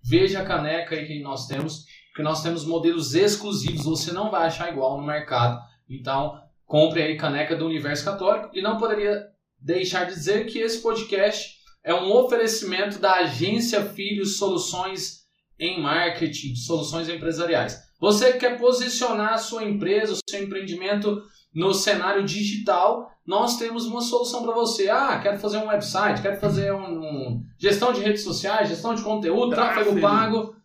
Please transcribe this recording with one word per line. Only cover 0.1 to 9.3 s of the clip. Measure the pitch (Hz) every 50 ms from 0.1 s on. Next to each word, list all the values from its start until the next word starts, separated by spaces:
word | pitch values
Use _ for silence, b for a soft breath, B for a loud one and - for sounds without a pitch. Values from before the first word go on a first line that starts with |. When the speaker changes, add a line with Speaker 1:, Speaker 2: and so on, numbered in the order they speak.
| 151 180 190 190 196 190
Speaker 1:
a | -
caneca | - 175 156 151 151 165 170 170 - 160
aí | 151 151
que | 151 151 147
nós | 139 135 135 123 -
temos, | - 135 135 156 160 - - B B B B B B
porque | _ -
nós | 151 156 156 147
temos | 156 170 170 160 143
modelos | 160 165 165 156 170 165 165 147 120 135
exclusivos, | 170 202 208 208 - - 208 - - 123 - - 151 -
você | 160 160 156 - 175
não | 175 190 214 214
vai | 185 170 165 165
achar | 160 - 175 170
igual | 139 139 131 131 139 143
no | 139
mercado. | 147 151 151 - - 131 120 120 120 120 - B B B B B _
Então, | 131 135 123 135 135 139 147 151 - - - _ _ _ _
compre | _ - 151 156 160 - 170
aí | 151 156 156
caneca | 151 165 147 139 147 156 - 165
do | 151 160
Universo | 160 160 147 135 147 147 147 -
Católico. | - - - 185 - - - - -
E | - 381
não | 202 220 202
poderia | 208 226 214 214 208 202 208 202 202 - -